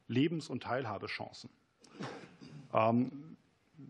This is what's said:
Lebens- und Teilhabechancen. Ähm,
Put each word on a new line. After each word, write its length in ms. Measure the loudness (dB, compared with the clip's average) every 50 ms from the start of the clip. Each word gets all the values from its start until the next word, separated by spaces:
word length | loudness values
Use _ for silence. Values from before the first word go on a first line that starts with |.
| _
Lebens- 420 | 0 2 4 4 4 4 0 -2 -4
und 140 | -6 -4 -2
Teilhabechancen. 840 | 0 0 0 0 -2 -4 -4 -4 -4 -4 -6 -6 -8 -10 -12 -16 -16 _ _ _ _ _ _ -20 -18 -12 -10 -8 -8 -8 -10 -14 -16 -18 -18 -18 -16 -16 -16 -6 2 4
Ähm, 640 | 6 6 6 6 4 4 2 -2 -8 -12 -14 -16 -18 _ _ _ _ _ _ _ -18 -16